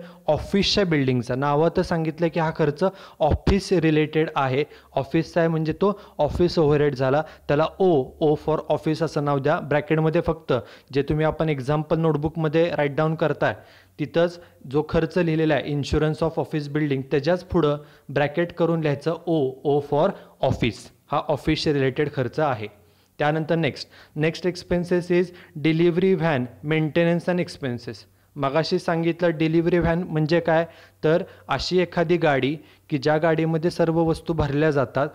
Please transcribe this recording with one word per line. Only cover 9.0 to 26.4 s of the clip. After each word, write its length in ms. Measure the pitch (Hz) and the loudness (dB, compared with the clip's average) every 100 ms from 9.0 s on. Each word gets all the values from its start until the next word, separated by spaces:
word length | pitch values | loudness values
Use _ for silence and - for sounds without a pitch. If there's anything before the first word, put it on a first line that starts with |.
असं 220 | 160 - 147 | -2 -2 0
नाव 140 | 143 | 0
द्या. 200 | 135 175 | 0 0
ब्रॅकेटमध्ये 600 | 156 147 147 156 156 160 | 0 -2 0 0 2 0
फक्त 320 | 165 160 - 131 - - - | 0 -2 -2 -2 -4 -14 -6
जे 80 | 131 | -2
तुम्ही 240 | 139 151 156 | 0 0 0
आपण 240 | 151 160 | 0 -2
एक्झाम्पल 500 | 143 123 151 151 160 | -2 -2 -2 0 0
नोटबुकमध्ये 720 | 165 147 156 165 156 156 170 151 | 0 0 -2 -2 0 2 2 0
राईट 200 | 147 139 | -2 0
डाऊन 200 | 156 160 | -2 0
करताय, 400 | 156 147 143 98 - - _ - | -2 0 -2 -2 -10 -20 _ -10
तिथंच 400 | 147 165 170 175 - - 139 | -4 0 0 -2 -18 -20 -6
जो 120 | 135 151 | -4 -2
खर्च 280 | 165 160 185 | 0 0 0
लिहिलेला 360 | 165 160 156 | 0 2 2
आहे 220 | 143 - 143 | 0 0 -4
insurance 500 | 135 156 156 151 165 | -2 0 0 0 -2
of 160 | 160 | -2
office 280 | 143 156 147 | -4 -6 -6
building, 280 | 139 151 135 135 | -4 -2 -2 -2
त्याच्याच 320 | 156 135 180 | -2 0 -2
पुढं 340 | 185 190 151 147 - - - | 0 0 2 0 -6 -20 -8
ब्रॅकेट 440 | 139 143 170 170 | -2 -2 0 -4
करून 280 | - 165 165 | 0 0 0
लिहायचं 360 | 156 143 156 160 - | 0 -2 -4 -4 -2
O, 120 | 165 131 - 147 | 0 0 -2 0
O 140 | 143 143 | 0 0
for 160 | 143 185 185 - - 139 | 2 0 -2 -12 -4 -2
office. 380 | 110 123 - - - - | 0 -2 -4 -12 -20 -6
हा 80 | 143 - | -4 -2
ऑफिसशी 460 | 143 - 156 165 | -2 0 0 0
रिलेटेड 360 | 143 135 131 147 143 | 0 0 0 -4 -2
खर्च 240 | 120 - | -4 -2
आहे. 280 | 151 120 120 - _ _ _ - | -2 -2 -8 -14 _ _ _ -4
त्यानंतर 360 | 147 156 156 165 | 0 0 0 0
नेक्स्ट, 320 | 156 - - - - - | 0 -4 -12 -18 -12 -2
नेक्स्ट 320 | 156 160 180 | -2 0 -4
expenses 640 | 175 - 175 175 180 175 | -4 -4 -4 0 -2 2
is 160 | 175 180 - - 156 147 | 0 0 -6 -18 -2 0
delivery 480 | 160 175 170 190 185 | 4 4 4 2 2
van 240 | 165 139 | 2 0